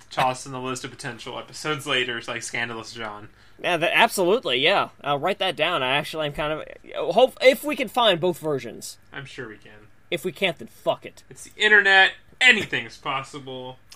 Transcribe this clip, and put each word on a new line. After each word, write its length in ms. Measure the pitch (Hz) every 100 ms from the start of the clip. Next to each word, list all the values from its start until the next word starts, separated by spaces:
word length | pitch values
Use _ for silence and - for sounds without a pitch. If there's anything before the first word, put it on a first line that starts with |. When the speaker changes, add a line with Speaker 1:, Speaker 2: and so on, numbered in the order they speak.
| -
Speaker 1:
toss 340 | - 131 131
in 80 | 143
the 80 | 131
list 240 | 127 127
of 60 | 135
potential 480 | 127 135 113 131 120
episodes 480 | 107 - 156 147 147
later, 340 | 131 123 117 120
like 140 | 117
Scandalous 500 | - 127 120 113 107
John. 380 | 117 110 104 107 - - -
Speaker 2:
Yeah, 140 | 165 170
that, 120 | 170
absolutely, 640 | 156 226 - 175 233 156 127
yeah. 280 | 151 190 120 -
Uh, 160 | 139 143
write 200 | 165 208
that 180 | 190 147
down. 260 | 160 165
I 140 | 127 143
actually 300 | 156 160 147
am 60 |
kind 200 | 143 151
of, 640 | 156 - - - - 151
hope, 220 | 240 262 -
if 200 | 254 285
we 120 | 294 294
can 120 | 233
find 300 | - 226 175
both 180 | 180 170
versions. 600 | 156 139 117 78 - - _
Speaker 1:
I'm 120 | - 135
sure 220 | - 117
we 80 | 104
can. 160 | - - - - -
Speaker 2:
If 140 | 170
we 80 | 185
can't, 260 | - 190 -
then 100 | 117
fuck 380 | - 170 131 -
it. 160 | - -
Speaker 1:
It's 140 | -
the 80 | - -
internet. 500 | 208 214 196 190 190 - - -
Anything's 560 | 254 220 151 131 113 -
possible. 800 | 147 135 135 147 131 131 127 131 -